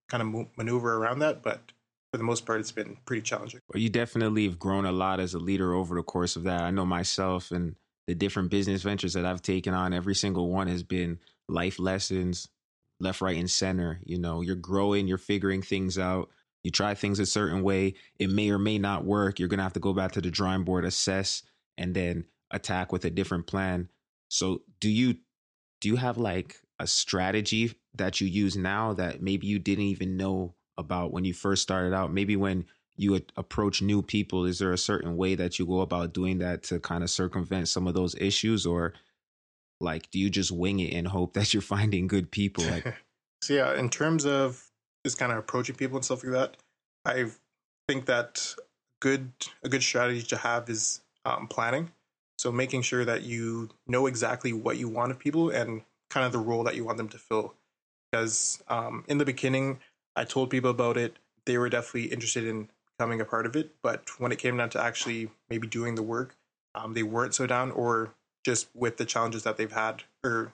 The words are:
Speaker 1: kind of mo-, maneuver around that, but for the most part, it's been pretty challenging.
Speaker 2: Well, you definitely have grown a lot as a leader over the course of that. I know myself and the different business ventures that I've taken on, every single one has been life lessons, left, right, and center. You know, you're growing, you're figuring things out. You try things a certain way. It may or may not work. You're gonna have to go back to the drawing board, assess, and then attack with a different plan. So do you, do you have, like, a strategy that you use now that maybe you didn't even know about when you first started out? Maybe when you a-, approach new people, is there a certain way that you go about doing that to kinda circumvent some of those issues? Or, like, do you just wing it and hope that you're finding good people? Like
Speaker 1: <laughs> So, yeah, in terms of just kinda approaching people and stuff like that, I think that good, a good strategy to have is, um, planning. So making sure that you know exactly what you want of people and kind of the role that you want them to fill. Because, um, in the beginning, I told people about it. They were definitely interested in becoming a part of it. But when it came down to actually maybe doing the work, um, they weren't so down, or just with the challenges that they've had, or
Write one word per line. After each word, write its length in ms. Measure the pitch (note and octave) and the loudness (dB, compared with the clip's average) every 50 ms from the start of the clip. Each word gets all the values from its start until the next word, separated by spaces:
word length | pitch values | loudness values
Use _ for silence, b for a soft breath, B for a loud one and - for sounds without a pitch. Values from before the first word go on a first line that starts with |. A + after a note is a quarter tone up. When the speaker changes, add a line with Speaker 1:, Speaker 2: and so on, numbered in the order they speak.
| _ - | _ -4
Speaker 1:
kind 120 | B2 A#2 | -2 -2
of 60 | A2 A2 | -2 -2
mo-, 200 | A2 A#2 A#2+ - - | -2 -4 -6 -8 -6
maneuver 380 | - A2+ A#2 B2 B2 A#2+ A#2 A2+ | -6 -2 0 0 2 2 2 2
around 240 | A2 A2 A#2 B2+ C#3+ | 2 2 0 2 2
that, 220 | D3+ D3+ - - - | 2 2 0 0 -2
but 180 | A2+ A2 - - - - _ _ _ _ _ _ _ | -4 -4 -4 -8 -16 -20 _ _ _ _ _ _ _
for 60 | - | -4
the 60 | A2 A2+ | -2 0
most 220 | A#2 A#2 A2 - | 0 0 0 0
part, 140 | - A2+ A2 | -2 -2 -2
it's 120 | G#2+ - | -2 -4
been 260 | - A2 G#2+ - G2+ - _ | -6 -6 -8 -8 -10 -12 _
pretty 160 | - B2 G#2+ | -4 -4 -2
challenging. 380 | - - A#2 - - A2+ A#2+ - - - | -2 -2 -4 -4 -6 -10 -12 -14 -14 -6
Speaker 2:
Well, 80 | - G#2 | 0 0
you 80 | A2+ A2 | 2 2
definitely 560 | G2 A#2+ A#2 - - A#2 A2 G#2+ G#2+ G#2+ G#2 | 4 2 0 0 0 2 2 4 4 4 2
have 120 | F#2+ F2 | 2 0
grown 280 | E2+ - F#2+ G2 G2 F#2+ | -2 0 0 2 2 2
a 60 | F#2 | 2
lot 280 | F2+ F#2 F#2 F#2+ F#2+ F#2 | 2 2 2 2 2 0
as 160 | F#2 F2 F2+ | 0 -2 -2
a 40 | E2 | -2
leader 340 | E2+ F#2+ G2 F#2 F#2 F2+ F2 | 0 0 2 2 2 2 2
over 220 | F#2+ F2+ E2+ F2 | 2 0 0 -2
the 60 | F2 | -4
course 340 | E2 - - F2+ F2 F2 - | -2 -2 -2 0 0 0 -2
of 80 | E2+ F2 | -2 -2
that. 180 | F#2 F2+ F2 | 0 0 0
I 100 | E2+ F2 | 0 0
know 140 | F#2+ G2 F#2 | 0 0 2
myself 640 | F2+ F2 F2 F2 - - G2+ F#2+ F#2 F#2 F#2 - - | 2 0 0 0 0 0 0 0 0 0 -2 -2 -4
and 240 | F2 F2 F2 D#2 - - _ _ _ _ _ | -4 -4 -2 -4 -6 -10 _ _ _ _ _
the 80 | F2+ F2+ | -4 -2
different 340 | D#2+ G2+ G2 - G#2 F#2 F2+ | 0 0 0 2 0 0 2
business 320 | G2+ G2+ F#2+ G2+ F#2+ F#2 | 2 2 2 2 0 0
ventures 320 | F#2 G2+ G2+ F#2+ F#2+ E2+ F#2+ | 0 -2 -2 0 -2 -2 0
that 120 | F2+ F2+ | 0 0
I've 180 | F#2 F#2 F2+ - | 0 -2 -2 0
taken 320 | G2+ F#2 F#2 - F#2 F2+ | 0 0 0 0 0 0
on, 180 | F#2 F#2 F#2 F2 | 2 2 0 0
every 220 | F2 F2 G2+ G2 | 0 0 0 0
single 340 | - G#2 G2 F2 F2+ F2 F2 | 2 2 0 0 0 0 2
one 180 | F#2 F#2+ F#2 | 0 0 0
has 140 | F2 F2+ F2 | 0 -2 -2
been 380 | F2 - F#2 F2+ F2 E2+ E2+ b b b b b _ | -2 -2 -2 -2 0 -2 -4 b b b b b _
life 300 | - D#2+ E2+ F2 F#2 - | -4 -2 0 0 0 -2
lessons, 720 | - F2+ F#2 F#2+ F#2+ - - F#2+ F#2 F2+ F2+ F2 - - - _ _ _ _ _ _ _ _ _ - | 0 0 0 0 0 -2 -2 0 0 0 0 -2 -4 -8 -12 _ _ _ _ _ _ _ _ _ -4
left, 220 | F2+ F#2+ F#2 - | -4 -4 -2 0
right, 160 | F#2+ F#2+ E2+ | 0 0 0
and 120 | E2+ F2 F2+ | 0 0 0
center. 500 | - - F#2+ F#2 F#2 F2+ F2 E2 E2+ F2 - | 0 0 2 0 0 0 0 -2 -4 -6 -6
You 140 | - F2 | -6 -4
know, 240 | F2+ E2+ E2+ E2 E2+ | -2 -2 -2 -2 -2
you're 140 | F2 F2+ F#2 | -2 -2 -4
growing, 520 | F2 E2 F2 G2 G2 G2+ G2+ G2+ G2+ G2 | -4 -2 0 0 2 4 4 4 2 2
you're 120 | F#2 F#2+ F#2 | 2 0 -2
figuring 420 | - - G2+ F#2+ G2 F#2+ F#2+ F#2+ | 0 0 0 2 2 2 2 0
things 380 | F#2+ - G2+ F#2+ F#2+ F#2 F2 F#2+ | 0 0 0 0 0 0 0 0
out. 320 | F#2 F2+ F#2 F#2 - b b b b _ _ _ - | 0 0 0 -2 -2 b b b b _ _ _ -6
You 80 | F2 | -2
try 240 | - - G2+ G#2 G2+ | 0 2 2 0 0
things 240 | - G#2 G2+ G2 G#2+ | 0 0 0 2 2
a 60 | F#2+ | 0
certain 340 | - - G#2 G#2+ D2 F2 G2 | 2 2 2 2 2 2 2
way. 320 | F#2 G2 F#2+ F#2+ F#2+ F#2+ F#2+ B B B B | 2 2 4 4 2 2 0 B B B B
It 140 | - G2 F#2+ | -2 0 2
may 180 | G2 G#2 G#2+ G2+ | 2 2 4 4
or 80 | G2+ | 2
may 220 | G2 G2+ G#2+ G#2+ G2+ | 2 2 2 2 2
not 260 | G2 G2+ G2 - - | 0 0 0 -2 0
work. 320 | F#2+ G#2 G#2 G2+ F#2+ G2 | 0 2 2 2 2 2
You're 100 | - F2+ | 0 0
gonna 140 | F2 G2+ F#2+ | 0 0 0
have 120 | F#2+ F#2 - | 0 -2 -2
to 60 | F2+ | -2
go 140 | G2 G2 F#2 | 0 0 2
back 200 | G2 F#2+ F#2 - | 2 0 0 -2
to 80 | G2+ | -2
the 100 | E2+ F2+ | -2 -2
drawing 320 | D#2 G#2+ G2 F#2 F#2+ F#2+ E2+ | 0 0 2 2 2 2 2
board, 220 | F#2 F#2 F2+ E2 | 2 2 2 0
assess, 580 | F#2 - - - G2 F#2+ G2 F#2+ - - - b b b b b _ _ | 0 0 0 0 0 0 0 0 -2 -4 -4 b b b b b _ _
and 160 | - F2+ F2+ F2 | -6 -4 -2 0
then 320 | F#2+ F2 F2 E2+ E2+ E2 - _ _ _ _ | 0 0 0 -2 -4 -6 -10 _ _ _ _
attack 420 | - - - - F#2 F#2 F2+ - | -8 -6 -4 -2 -2 -2 0 -2
with 140 | F#2 F2 - | -2 -2 -2
a 60 | E2 | 0
different 340 | E2+ G2 F#2 - F2+ F2 - | 0 0 0 0 -2 -4 -2
plan. 420 | - G2+ F#2+ F#2+ F#2 F2+ F2+ F2 - _ _ _ _ _ _ _ _ | -4 -2 -2 0 0 -2 -2 -4 -6 _ _ _ _ _ _ _ _
So 320 | - - F#2+ F#2 F2+ - - - - _ | -2 0 0 0 0 -2 -6 -12 -8 _
do 100 | G#2+ G#2+ | 0 2
you, 280 | G#2+ A#2 B2+ B2 A2+ - _ _ _ _ _ _ _ _ _ _ _ _ | 4 4 4 4 2 0 _ _ _ _ _ _ _ _ _ _ _ _
do 100 | - G#2 | 0 0
you 60 | A#2+ | 2
have, 200 | B2 B2+ B2 A#2 | 2 2 0 2
like, 420 | - A#2 G2 F2 F#2 - - - - _ _ _ - | 2 0 0 0 -2 -4 -6 -12 -20 _ _ _ -6
a 80 | E2+ | -2
strategy 880 | - - - - - G2 F#2 F#2 F#2+ G#2 G#2+ G#2 - A2 A2 A#2 A2+ - - _ _ - | 0 0 0 0 0 0 2 2 2 2 2 2 2 2 2 2 0 -2 -8 _ _ -6
that 260 | - F#2+ F#2+ - - | -2 -2 -2 0 0
you 80 | G2 | 0
use 300 | F#2 F2 G#2 G2+ F#2+ F#2+ | 2 4 4 2 2 2
now 360 | G2 F2+ F#2+ G2+ G#2+ A2+ A2 G2+ | 0 0 0 0 0 0 0 0
that 280 | F2+ F2+ E2+ - - | 0 -2 -2 -2 -2
maybe 240 | F2+ G2 G2 F2 F#2+ | 0 0 0 0 0
you 140 | G2+ G#2 F#2+ | 0 0 0
didn't 260 | F2 G2+ G2 G#2 G2+ | 2 0 2 2 2
even 320 | G2+ F#2+ - F#2 F#2+ F#2 | 0 0 0 -2 -2 0
know 380 | F#2+ F#2+ F#2+ F#2+ F#2 F#2 F2 - _ _ _ _ | 0 0 0 0 0 -2 -4 -8 _ _ _ _
about 340 | - D#2 D2 F2+ F2+ F2 D2+ | -10 -6 -4 -2 -2 -2 -2
when 140 | D2 F2 F#2+ | -2 -2 -2
you 80 | F#2 E2+ | -2 -2
first 280 | - - G2 G2 - | 0 0 2 2 2
started 320 | - - F#2+ F#2 F2+ F2+ F#2+ | 2 0 0 0 2 2 2
out? 180 | F#2+ F#2 C#2+ | 0 0 0
Maybe 240 | F2 G2 G2+ G#2 G#2 | 0 0 2 2 2
when 300 | G2 G2 G2 F#2 F2+ E2+ b b b b b _ | 2 2 2 0 0 -2 b b b b b _
you 200 | - G2+ G2+ F#2+ | 0 2 2 2
a-, 60 | F#2 - - - | 2 0 -4 -8
approach 440 | - F#2 - - G#2+ G#2 G2+ - - | -10 -10 -4 -2 0 0 2 2 2
new 200 | G2 G2+ G#2 G2+ | 2 2 2 2
people, 440 | G2 - - G#2 G2+ - F#2 F#2 F2+ | 2 2 0 0 0 0 0 0 2
is 140 | F2+ F2+ - | 0 0 0
there 120 | G2 F#2 F2+ | 0 0 2
a 40 | |
certain 380 | F#2 - - G#2 - - E2+ E2+ | 0 0 0 0 0 0 -2 0
way 180 | F2 F#2 F#2 F#2+ | 0 2 2 2
that 240 | E2 F2 F2+ - - | 2 0 -2 0 -2
you 60 | F2+ | 0
go 160 | F2+ F#2 F#2 | 2 2 2
about 320 | F#2 D#2+ F2+ F2 F2 E2 - | 2 2 0 0 0 -2 -2
doing 260 | F2+ F2+ F#2 F#2+ F2+ | 0 0 0 0 0
that 240 | F2+ F2+ F2 - - | 0 -2 -2 -4 -4
to 160 | - F2 E2 | -4 -4 -4
kinda 280 | - - E2+ E2+ E2+ | -2 -2 -2 -2 -2
circumvent 600 | E2+ - - F#2 F2 - F#2+ E2+ - F#2+ F#2 E2 - | 0 0 0 0 0 -2 -4 -2 -2 -2 -2 0 0
some 180 | - F2+ F#2 | 0 0 0
of 60 | F2+ E2 | 2 2
those 220 | F#2 F2+ E2+ - | 2 0 0 0
issues? 500 | - F#2+ G2 - - G#2+ A2 A2+ G2+ F2 | 0 0 0 2 2 2 2 2 2 2
Or, 280 | E2+ F2 E2+ E2+ E2+ b b b b b b _ _ _ _ _ _ _ _ _ _ _ _ | 0 2 2 0 -2 b b b b b b _ _ _ _ _ _ _ _ _ _ _ _
like, 280 | F2+ E2 D#2 E2 - - | -4 -4 -4 -4 -6 -4
do 80 | - F#2+ | 0 0
you 100 | G2 G2+ | 2 2
just 220 | F#2+ G2 F2+ - | 2 2 0 0
wing 280 | F2+ E2+ F2+ G2 G2+ F#2+ | 0 0 2 2 2 2
it 140 | F2 - E2+ | 0 0 -2
and 140 | F2 E2+ | -2 -2
hope 260 | F2+ G2 F2+ F2+ - - | 0 0 0 0 0 2
that 200 | G2 G#2+ - - | 0 2 2 2
you're 80 | G2+ | 0
finding 460 | - - G2+ G2+ G#2+ G#2+ G2+ F2+ F#2 | 2 0 2 2 4 4 4 2 2
good 240 | F#2 G2+ F#2+ F2 - | 2 2 2 2 0
people? 320 | - G2+ G2+ F#2+ - F2+ E2 | 0 0 0 0 0 0 0
Like 280 | - E2+ E2+ - B2 - - - _ _ _ | 0 -2 -2 -4 -6 -10 -10 -16 _ _ _
Speaker 1:
<laughs> 220 | _ _ _ _ | _ _ _ _
So, 120 | - - C#3+ | -2 0 2
yeah, 200 | C#3 C3 C3+ C3+ C3+ | 4 4 2 2 2
in 100 | B2+ A#2 | 0 0
terms 360 | - - D3+ D#3+ E3 D#3 C#3+ | 0 0 2 2 4 4 4
of 400 | C#3+ C#3 C#3 C3+ B2+ B2 - - - _ _ _ _ _ _ - | 2 2 2 2 0 -2 -6 -14 -20 _ _ _ _ _ _ -6
just 120 | C3 - | -4 -2
kinda 200 | - C3 B2 A2+ | 0 0 0 0
approaching 380 | A2 - - - B2 A#2+ C3+ B2+ | -2 -4 -2 -2 -2 -2 -2 -2
people 200 | - C3+ B2+ C3 | -4 -4 -2 -2
and 60 | C3 - | -4 -2
stuff 180 | - C3 B2+ C3 | -2 -4 -4 -2
like 100 | B2+ B2+ | 0 0
that, 240 | B2+ C3 - - - _ _ _ _ _ _ _ _ - | 2 0 0 -4 -10 _ _ _ _ _ _ _ _ -4
I 260 | - B2+ B2+ A#2+ A2 - - _ _ _ _ _ _ _ _ _ | -2 0 0 -2 -2 -4 -10 _ _ _ _ _ _ _ _ _
think 180 | - C3+ C3 B2 | -2 -2 0 2
that 460 | C3 B2 A#2+ A#2 - - - - - - - - - _ _ _ _ _ _ | 2 2 2 2 -2 -4 -6 -6 -6 -8 -12 -16 -20 _ _ _ _ _ _
good, 320 | - C3+ C3+ C3 C3 B2+ - - - - - - - | 2 2 2 2 0 -6 -10 -10 -12 -12 -10 -10 -4
a 60 | B2 | -2
good 120 | C3+ C3 B2+ | 0 0 2
strategy 400 | - - A#2+ B2 B2 B2 A#2 A2+ | 2 2 2 2 2 0 -2 -2
to 140 | - A#2 | -4 -4
have 320 | G#2+ - A#2 A#2 A#2+ A#2 A#2 | -2 0 0 0 0 -2 -2
is, 320 | A2+ G#2+ - - - - - _ _ _ - | -2 -2 -2 -2 -2 -4 -10 _ _ _ -4
um, 220 | B2 B2 - A2 | -4 -2 -2 -4
planning. 440 | - - A#2+ A2+ A#2 B2+ D3+ E3+ E3 - _ _ _ _ _ _ _ _ | -4 -2 -2 0 0 0 0 -2 -6 -10 _ _ _ _ _ _ _ _
So 140 | - - B2 | -4 -2 0
making 300 | A#2+ B2 C3 C3 C#3 B2+ A#2+ | 0 0 0 0 0 -2 0
sure 200 | - B2+ B2 A#2+ | 0 0 0 2
that 180 | A#2+ A#2 - - | 2 0 -2 -2
you 460 | A#2+ A#2 A#2 A#2 A2+ A2+ A#2 A2+ A2 - _ _ | -4 -6 -4 -4 -4 -4 -6 -6 -10 -12 _ _
know 200 | - B2 B2+ C3+ | 0 2 4 4
exactly 460 | C3 B2+ A2 A#2 A2+ B2 - - B2 A2+ | 2 2 0 0 0 0 -2 -2 -2 -2
what 240 | A2 - B2 A#2 | -2 0 -2 -2
you 100 | B2 B2 A2+ | 0 -2 -4
want 220 | A2+ A#2+ A#2+ B2+ | -2 -2 -2 -2
of 80 | B2+ - | -2 -2
people 300 | - C#3+ D3+ E3 E3 D3+ | -2 0 2 4 2 4
and 320 | B2+ B2 A2+ A#2 A2 A2 - _ _ _ _ - | 2 0 0 -2 -4 -8 -10 _ _ _ _ -4
kind 160 | - C3+ B2+ | 0 0 0
of 60 | B2 | 2
the 60 | B2+ A#2 | 2 0
role 240 | G#2+ A#2 A#2 A#2 A#2 | 0 2 0 2 0
that 120 | A#2 - | 0 -2
you 80 | A#2+ A2+ | -2 -2
want 120 | A#2 A2 | -2 -2
them 120 | A#2 A2 G#2 | -4 -6 -6
to 80 | - | -10
fill. 360 | - - - A2+ A2 G#2 F#2 - _ _ _ _ _ _ _ _ _ _ _ | -16 -4 0 0 0 0 -2 -8 _ _ _ _ _ _ _ _ _ _ _
Because, 500 | A#2 A2+ A2+ A2+ A2+ - - - - - - | -2 0 0 0 0 0 0 -2 -4 -6 -4
um, 360 | - A#2 A#2 A#2 A#2 A#2 A2 - | -4 -4 -2 -2 -4 -8 -8 -4
in 100 | - C#3+ | -2 0
the 80 | D3 C#3+ | 2 2
beginning, 540 | C#3 B2+ - C3+ C3 C3+ C3+ C3+ C3+ C3 b b b b b _ _ _ | 0 0 0 0 2 2 2 0 -2 -4 b b b b b _ _ _
I 80 | - A#2 | -4 -2
told 240 | - - C3+ C3 C3 | 0 0 0 0 2
people 200 | C3 B2+ B2 B2 | 0 2 2 2
about 280 | A#2+ B2 A#2+ A#2+ A2+ | 2 4 2 2 2
it. 200 | A#2+ A#2+ A2+ - - _ _ _ _ _ | 2 0 -2 -4 -10 _ _ _ _ _
They 120 | B2+ B2 | 0 2
were 120 | A#2+ B2 A#2 | 2 2 2
definitely 420 | A#2+ A#2 A#2 - - A#2+ A2+ - | 2 0 -2 -2 -4 -6 -4 -4
interested 340 | - A#2+ A#2 - - A#2+ A2+ | -4 -4 -2 -2 -2 -2 -2
in 240 | A2+ A2 A2 G#2+ - _ _ _ _ _ | -2 -4 -6 -8 -10 _ _ _ _ _
becoming 240 | - A#2+ A#2 A#2 A2+ | -4 -2 -2 0 -2
a 40 | G#2+ | -2
part 200 | - A#2 A2+ A2+ | -2 -2 -2 -2
of 100 | A2+ C3 | 0 0
it. 160 | D#3 D#3 - - _ | -2 -2 -4 -8 _
But 380 | - A#2 A2 - - - - - | -2 -2 -2 -2 -6 -12 -6 -4
when 120 | B2 A#2+ | -2 -2
it 80 | A2+ - | -2 0
came 180 | - B2 B2 | 0 0 0
down 120 | A#2+ A#2 A2+ | 0 -2 -2
to 100 | - - | -2 -2
actually 480 | A#2+ A#2 - - - B2 A#2 A2+ A2+ A2 - _ _ - | -2 -2 -2 -2 -4 -4 -4 -4 -6 -8 -10 _ _ -6
maybe 180 | A#2 A2 A#2 | -6 -6 -4
doing 280 | A2 A#2 A2+ A#2 A#2 A2+ | -4 -4 -4 -2 -2 -2
the 80 | A2+ G#2+ | -2 -2
work, 320 | A2+ A2+ A#2+ B2+ B2 - _ _ _ _ _ _ _ - | -2 -2 -4 -4 -6 -10 _ _ _ _ _ _ _ -12
um, 180 | G#2+ A2+ A2+ A2+ | -10 -10 -6 -2
they 100 | A#2 A2 | -2 -2
weren't 320 | G#2+ A2+ A#2 B2 A#2 - | 0 0 0 0 0 0
so 100 | - B2+ | 0 0
down, 240 | A#2+ B2 B2 C3 C3 | 2 2 2 0 0
or 420 | - - A#2+ A#2+ A#2 A2+ A2+ G#2 - _ _ _ _ _ - | -2 0 2 2 2 2 0 -2 -8 _ _ _ _ _ -2
just 220 | C3 A#2 A2 - - - | 0 0 0 -2 -4 -4
with 240 | A#2+ B2 A2+ - | -2 -2 0 0
the 80 | - A#2 | -2 -4
challenges 380 | - - A#2 A2+ A2+ A2+ A2 - | -2 0 0 0 0 -2 -2 -2
that 140 | A2+ G#2+ | -2 0
they've 140 | - A2 G#2 | 0 -2 -2
had, 320 | A2 A2 A2 A2+ A2 - - - _ _ - | 0 0 0 0 -2 -6 -12 -18 _ _ -2
or 300 | B2 A2+ A2+ G#2+ A#2 | 0 0 0 -2 -4